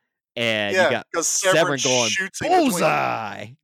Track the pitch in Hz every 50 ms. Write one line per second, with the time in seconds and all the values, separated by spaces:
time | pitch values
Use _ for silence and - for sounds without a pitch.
0 | _ _ _ _ _ _ _ 120 117 113 110 107 104 101 98 185 180 147 120 110
1 | - - - 170 156 - - - - 185 170 156 165 - 143 127 135 131 127 123
2 | 117 110 107 95 95 95 - - - 302 359 359 311 254 180 170 165 156 151 143
3 | 135 123 120 113 110 101 101 101 104 110 131 _